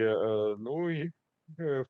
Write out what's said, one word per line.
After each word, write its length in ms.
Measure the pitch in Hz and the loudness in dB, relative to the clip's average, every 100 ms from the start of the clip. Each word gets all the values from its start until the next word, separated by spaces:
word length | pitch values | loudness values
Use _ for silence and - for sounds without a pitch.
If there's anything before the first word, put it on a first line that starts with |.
е, 560 | 110 104 107 107 107 104 | 4 4 2 2 0 -2
ну, 320 | 113 156 175 | -4 -2 -2
і, 220 | 160 165 - _ _ - 156 | -2 -4 -8 _ _ -20 -6
е, 240 | 160 135 | -2 -2